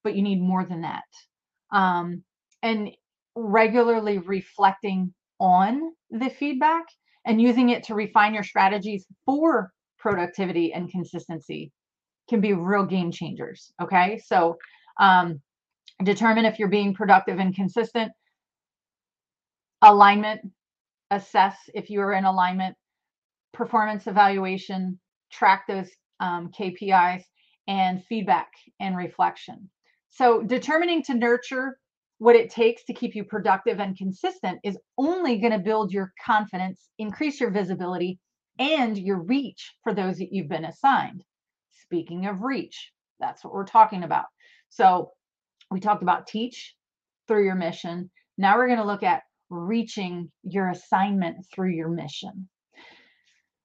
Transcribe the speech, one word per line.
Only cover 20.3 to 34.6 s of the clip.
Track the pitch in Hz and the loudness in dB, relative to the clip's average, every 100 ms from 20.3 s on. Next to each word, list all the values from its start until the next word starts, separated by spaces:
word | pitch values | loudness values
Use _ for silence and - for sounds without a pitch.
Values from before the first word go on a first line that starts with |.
| 214 190 - _ _ _ _ _ | -8 -12 -20 _ _ _ _ _
assess | 202 - 214 196 - - | -6 0 2 2 0 -12
if | 208 185 | -12 -6
you | 202 | -2
are | 196 | 0
in | 196 | 0
alignment. | 190 190 180 185 185 - _ _ _ _ _ _ _ | 0 2 0 0 -6 -8 _ _ _ _ _ _ _
Performance | - 233 233 214 214 214 | -8 -2 0 0 -4 -2
evaluation, | 196 196 196 190 190 196 190 185 180 _ _ _ | 4 4 4 -2 -6 -6 -6 -6 -8 _ _ _
track | - 202 190 - | 0 2 2 -2
those, | 196 185 _ _ _ | -8 -8 _ _ _
um, | 180 175 175 | -6 -6 -8
K | - 185 | -8 -8
P | 180 196 | -6 2
Is, | 185 175 185 - _ _ _ - | 4 4 0 -12 _ _ _ -6
and | 196 185 185 | -2 0 -2
feedback | - 226 190 190 - _ _ _ | -6 -6 0 0 -2 _ _ _
and | 196 180 | -6 -6
reflection. | 175 - 175 - - - 196 _ _ _ _ | -6 -2 -2 -2 -16 -20 -20 _ _ _ _
So | - 247 226 | 2 4 4
determining | 214 254 - 320 349 330 | 2 -2 0 0 2 0
to | - | -2
nurture | 240 240 240 - 262 262 254 _ _ _ _ | 0 2 0 -2 -6 -8 -10 _ _ _ _
what | 226 | 6
it | 233 - | 6 4
takes | - 226 233 | 0 0 0
to | - | -8
keep | - 226 | -8 -8
you | 214 | -8
productive | - 214 180 196 233 202 | -8 -4 0 0 0 -4
and | 196 190 | -6 -6
consistent | 190 185 370 370 190 180 | -8 -6 -6 -6 -8 -8